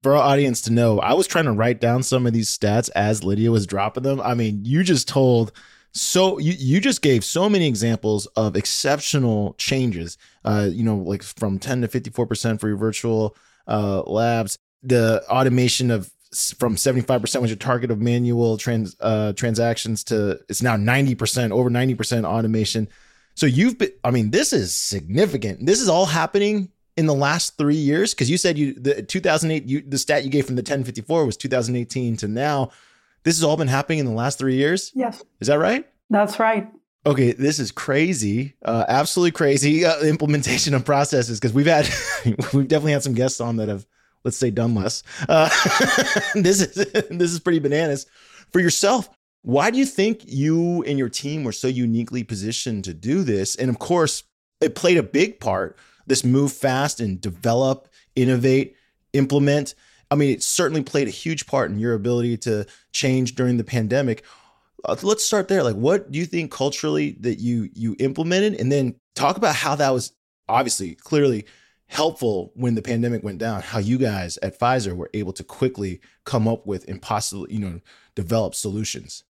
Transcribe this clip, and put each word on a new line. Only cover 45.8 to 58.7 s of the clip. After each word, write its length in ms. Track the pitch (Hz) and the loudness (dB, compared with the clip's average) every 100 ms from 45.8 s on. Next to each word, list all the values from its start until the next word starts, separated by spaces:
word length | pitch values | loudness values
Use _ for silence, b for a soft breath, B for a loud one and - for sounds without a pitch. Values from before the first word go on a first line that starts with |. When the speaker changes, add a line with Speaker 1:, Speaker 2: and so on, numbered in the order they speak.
| - - - - - | 2 0 0 -2 -2
Speaker 1:
this 280 | - 180 196 | 0 2 2
is, 300 | 185 190 196 214 202 | 0 -2 -2 -2 -4
this 200 | 175 175 | -2 -2
is 80 | 170 | -2
pretty 200 | 180 165 | -2 0
bananas. 480 | 143 147 160 139 - b b b b | 0 0 0 -4 -8 b b b b
For 80 | 180 | 0
yourself, 480 | 175 - 202 254 - _ _ _ | 2 2 2 0 -2 _ _ _
why 260 | - 135 190 | -2 2 2
do 80 | 247 | 2
you 80 | 269 | 0
think 380 | - 208 226 - | 0 0 -2 -6
you 580 | 135 147 165 170 175 147 | -2 0 2 0 -2 -2
and 120 | 139 | -2
your 120 | 123 | -2
team 340 | - 143 156 | -4 -6 -6
were 80 | 131 | -6
so 160 | - 131 | -4 -2
uniquely 560 | 127 120 113 117 123 | 0 0 0 -2 -6
positioned 600 | 110 104 104 117 127 107 95 | -6 -6 -6 -6 -6 -6 -8
to 80 | 80 | -8
do 260 | 104 170 | -2 -2
this? 340 | 151 101 98 - | 0 -2 -2 -2
And 140 | 127 | -2
of 80 | 117 | -4
course, 460 | - 175 156 - _ _ _ _ | 0 2 2 -2 _ _ _ _
it 120 | 160 | -2
played 240 | - 202 175 | 2 4 4
a 60 | |
big 360 | 104 139 208 - | 2 0 0 0
part, 380 | 107 95 90 - b b - | -2 -2 -4 -8 b b -2
this 160 | 131 | 0
move 280 | 123 131 143 | 4 4 2
fast 480 | - 135 131 143 - | 0 -2 0 -2 -2
and 220 | 110 92 | -4 -4
develop, 680 | 101 87 117 120 135 131 _ b b - | -6 -4 0 2 2 0 _ b b 0
innovate, 600 | 127 127 131 135 - | 2 4 4 4 0